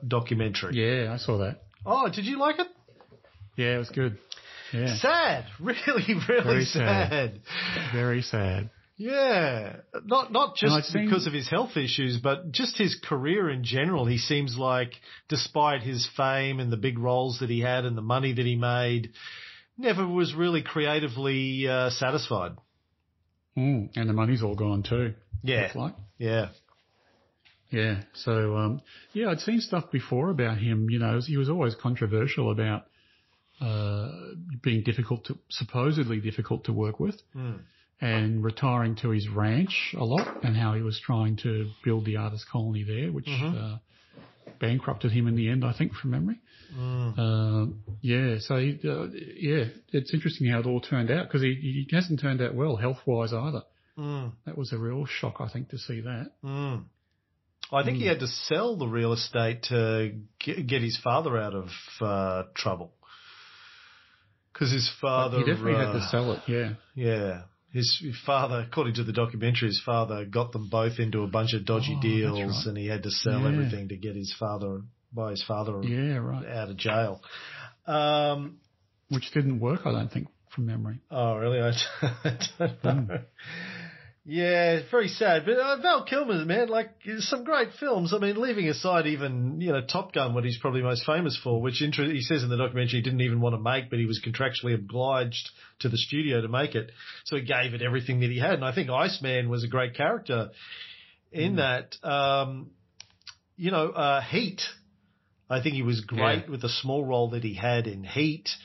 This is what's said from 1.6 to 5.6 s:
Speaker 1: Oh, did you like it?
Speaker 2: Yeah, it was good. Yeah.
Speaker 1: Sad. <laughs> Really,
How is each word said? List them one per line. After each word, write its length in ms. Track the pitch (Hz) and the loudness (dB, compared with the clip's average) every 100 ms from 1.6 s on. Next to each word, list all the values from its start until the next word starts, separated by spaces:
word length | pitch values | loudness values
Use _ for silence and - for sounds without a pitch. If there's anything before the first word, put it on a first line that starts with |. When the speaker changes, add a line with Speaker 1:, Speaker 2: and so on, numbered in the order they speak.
| - _ - | -14 _ 0
Speaker 1:
Oh, 220 | 254 - | 2 2
did 160 | - | 0
you 140 | 202 285 | -4 0
like 220 | 285 311 | 0 2
it? 80 | 359 - _ - - - _ - - - | -4 -6 _ -20 -20 -20 _ -20 -14 -2
Speaker 2:
Yeah, 180 | 120 123 | 0 0
it 40 | |
was 100 | 117 | -2
good. 280 | - 131 101 - - - - - | 0 -2 -2 -12 -18 -16 -18 -6
Yeah. 240 | 117 123 113 | -2 0 2
Speaker 1:
Sad. 500 | 262 339 302 143 - | 2 4 4 0 -4
<laughs> 80 | |
Really, 540 | - | -8